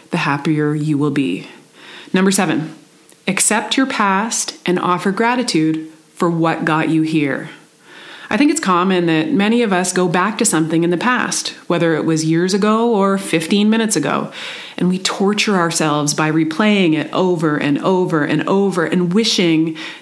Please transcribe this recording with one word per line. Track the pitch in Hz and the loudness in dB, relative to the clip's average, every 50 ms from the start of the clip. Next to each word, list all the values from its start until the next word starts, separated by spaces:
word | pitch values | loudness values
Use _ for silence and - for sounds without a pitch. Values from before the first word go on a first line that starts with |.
| - - | -10 -6
the | - | -4
happier | 165 151 156 139 143 143 165 151 151 151 147 151 | -2 -2 -2 -2 -2 0 0 0 2 0 0 0
you | 151 147 156 147 135 | -2 0 0 0 0
will | 147 143 | 0 0
be. | 139 139 135 87 95 - - - - - - _ _ - - - - - - - | 0 0 -2 -2 -4 -6 -8 -16 -20 -20 -20 _ _ -20 -20 -20 -20 -20 -10 -2
Number | - 185 190 196 | 0 2 4 4
seven, | 190 - 185 160 - 156 156 - - - - - - - - - - _ - 196 | 4 2 2 0 0 -2 -4 -6 -12 -18 -20 -20 -20 -20 -20 -20 -20 _ -6 -4
accept | 190 - - - 208 226 - - - | -2 0 0 0 0 0 -2 -2 0
your | 269 269 | 0 0
past | 269 - - 208 196 190 190 220 233 - - - - - - - | 0 0 0 0 2 2 0 -2 -2 -4 -4 -6 -6 -8 -6 -2
and | 180 180 - | -2 -2 0
offer | - 180 180 175 - 196 | 0 -2 -2 0 0 -2
gratitude | 190 - 226 233 254 254 240 240 - 160 156 160 160 156 - - - - _ _ - | -2 0 0 0 0 0 -2 0 0 0 0 0 0 -4 -6 -12 -18 -20 _ _ -6
for | - 180 170 | -2 -2 0
what | 170 160 165 165 - - 175 | 0 0 0 0 0 -2 -2
got | 160 156 160 - - | 0 0 0 0 2
you | 160 160 | 2 2
here. | 156 156 165 156 147 139 131 - - - - - - _ _ _ - - - - - - - - - - | 0 2 0 0 0 0 -4 -6 -8 -12 -16 -20 -20 _ _ _ -20 -20 -20 -20 -20 -20 -20 -18 -6 -4
I | 214 | 0
think | 214 294 302 | 2 2 2
it's | - - | 2 0
common | - 190 180 170 185 190 185 175 175 | 0 2 2 2 2 2 2 2 2
that | 165 160 156 - - | 2 2 2 0 0
many | - 196 202 214 233 240 | 0 2 2 2 2 2
of | 240 202 | 2 2
us | 185 180 185 180 | 0 0 0 0
go | - 185 180 170 | 0 0 0 2
back | 165 180 180 165 - - | 2 2 0 0 0 0
to | 226 | 0
something | - 165 156 160 160 170 165 | 0 2 0 0 2 0 0
in | 170 170 | 2 2
the | 175 | 0
past, | 165 202 247 254 214 - 180 - - - - - - - - | 0 0 0 0 0 -2 -4 -4 -6 -6 -8 -10 -12 -6 -2
whether | 175 165 170 165 156 | 0 0 2 2 0
it | 147 - | 0 0
was | 156 160 156 160 | 0 0 0 0
years | 160 160 165 180 185 | 0 2 2 2 0
ago | 202 196 208 214 214 226 233 240 | 0 2 2 2 2 2 2 2
or | 226 196 196 196 196 | 2 2 2 2 0
fifteen | 196 196 - - 165 160 - 208 202 208 214 | 0 -2 -2 -2 -2 0 2 2 2 4 2
minutes | 220 226 220 214 - | 2 2 2 0 0
ago, | 156 143 - 143 - - - - - - - - - - - - | 0 0 0 -2 -2 -2 -6 -10 -12 -14 -12 -14 -14 -16 -14 -6
and | - 175 180 | -2 0 0
we | 185 185 | 0 0
torture | - - - - 196 202 208 208 - 220 196 | -2 -6 -2 0 0 0 2 0 0 0 2
ourselves | 180 170 165 160 - 156 151 147 151 147 147 147 | 0 0 0 0 0 0 0 0 0 0 -2 0
by | 160 156 156 | 0 0 2
replaying | 156 165 156 160 - - 214 214 208 196 185 160 156 | 2 0 0 0 0 0 2 2 4 4 2 2 2
it | 151 - - | 0 -2 -4
over | - - 185 180 180 160 165 151 147 | -2 -2 0 0 0 0 0 -2 -2
and | - - 147 143 - | 0 0 0 -2 0
over | 156 180 190 180 185 160 165 151 143 | 0 0 0 0 0 0 0 -2 0
and | - 156 156 - - | 0 0 -2 0 0
over | 190 196 202 190 170 175 156 | 0 2 2 0 0 0 -2
and | - - 185 175 170 180 | 0 0 0 0 2 2
wishing | 220 226 220 - 226 180 165 160 156 160 160 160 - - - - - | 2 2 2 0 2 2 2 4 2 2 0 -2 -8 -12 -14 -16 -16